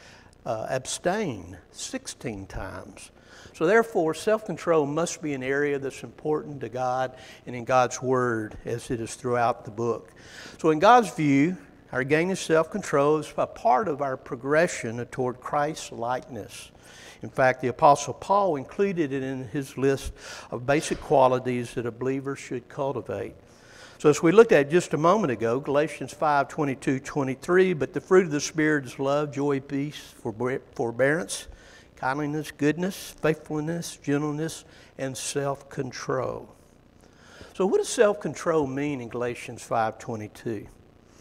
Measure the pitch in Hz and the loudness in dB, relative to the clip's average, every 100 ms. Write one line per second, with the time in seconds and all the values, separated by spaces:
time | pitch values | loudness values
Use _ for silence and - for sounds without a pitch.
0 | - - - - - 110 - 131 - - | -20 -20 -20 -12 -8 -6 -4 -6 -6 -4
1 | 175 202 196 104 87 101 - - - 262 | -2 -2 -4 -6 -10 -18 -18 -14 -10 -10
2 | - - 131 101 98 - 110 92 - - | -12 -12 -10 -10 -10 -10 -10 -12 -16 -18
3 | - - - - - - 165 226 226 190 | -20 -20 -20 -20 -14 -2 2 4 2 0
4 | 160 156 - 214 220 156 - 160 143 151 | -2 -2 0 -2 -2 -6 2 2 2 0
5 | 175 - 156 139 127 139 147 139 135 - | -4 -4 -6 -4 -2 0 0 -2 -6 -10
6 | 123 - 151 151 147 143 120 120 127 127 | -14 -8 -4 -4 -4 -10 -8 -4 -2 -2
7 | 131 - - - - 120 117 127 123 - | -4 -6 -20 -18 -12 -8 2 4 4 0
8 | 127 127 123 113 107 - - 117 - 120 | 0 2 2 0 -4 -8 -8 -6 -4 -6
9 | 110 - 123 120 117 117 - 104 120 110 | -6 -8 -2 2 2 0 -6 -4 -2 -2
10 | - - - - - - 165 156 196 247 | -6 -20 -20 -20 -18 -2 2 6 8 8
11 | 196 - 147 139 156 180 - - - 127 | 6 0 4 4 4 0 -12 -20 -8 -4
12 | 135 151 180 190 - 160 160 208 - 147 | 0 2 2 -2 2 2 2 -4 0 2
13 | 143 156 147 - 131 - 226 247 202 139 | 4 2 -2 -4 -4 -2 2 2 2 -2
14 | 139 131 - 127 135 151 175 - 117 117 | -4 -6 -8 -8 0 2 2 0 -6 -6
15 | 120 - 127 117 - 147 147 160 - 117 | -6 -4 -4 -4 -4 -2 -2 -4 -10 -8
16 | 117 127 - 120 - - - - - - | -4 -4 -6 -12 -12 -16 -18 -20 -20 -20
17 | - - 117 - 131 123 127 - 151 143 | -20 -16 -6 4 4 4 0 6 8 8
18 | - - - 202 196 143 127 - 202 175 | 2 -6 0 2 2 0 -4 -2 0 0
19 | 143 135 131 135 131 151 139 - 135 135 | -2 -2 -4 -6 -6 -6 -6 0 2 2
20 | - - - - - 117 123 147 - 156 | -2 -12 -14 -16 -10 -6 0 0 0 -4
21 | - 147 127 127 123 123 120 131 117 113 | 2 6 6 4 0 -2 -4 -6 -6 -4
22 | 127 135 135 139 - 127 - - 139 131 | -2 -2 -4 -8 -8 -10 -8 -6 -4 -4
23 | - 101 110 - - - - - - - | -6 -6 -8 -12 -20 -20 -20 -20 -20 2
24 | 156 143 165 196 226 160 139 175 - 147 | 4 6 8 10 10 8 6 2 2 2
25 | 160 208 170 113 113 127 151 143 156 - | 4 4 2 0 0 0 0 0 0 -4
26 | 131 - 156 143 135 - 143 131 - 127 | -10 -2 0 2 0 -2 -4 -2 -2 -2
27 | - 151 135 131 - 180 185 160 135 143 | -2 -4 -4 -4 0 4 4 2 -2 -4
28 | - 190 180 147 - 156 151 147 123 - | 4 4 4 0 -4 0 2 2 -2 -4
29 | 135 143 151 139 143 139 139 139 147 - | 0 0 -2 -2 0 0 -2 -6 -6 -8
30 | - - 120 107 120 135 - - 120 120 | -18 -12 -8 -4 -4 -4 -6 -4 -4 2
31 | 135 160 196 - - - - - - - | 2 2 -4 -10 -12 -20 -20 -20 -20 -6
32 | 131 139 147 151 147 - 143 151 185 190 | -4 -2 -2 -4 -6 -2 0 0 -2 -6
33 | - - 151 156 - 156 151 170 - - | -14 -4 -2 -2 -4 -6 -4 -6 -8 -8
34 | - 143 151 147 165 - - - - - | -2 0 0 -4 -6 -8 -16 -20 -18 -10
35 | 135 131 - 143 139 139 - - 127 - | -8 -6 -6 -4 -2 -4 -8 -8 -8 -8
36 | - 131 117 - - - - - _ - | -4 -4 -4 -6 -12 -20 -20 -20 _ -20
37 | - - - - - - 185 415 403 - | -20 -20 -20 -20 -10 -2 2 2 0 4
38 | 208 202 175 - 175 160 139 135 147 139 | 4 4 -4 -4 0 0 0 -2 -4 -4
39 | 117 120 120 120 - 110 - 120 110 - | -6 -4 -4 -6 -10 -12 -4 0 0 -4
40 | - 113 107 - 120 104 - - - _ | -10 -10 -10 -10 -8 -8 -10 -20 -20 _
41 | - - | -20 -20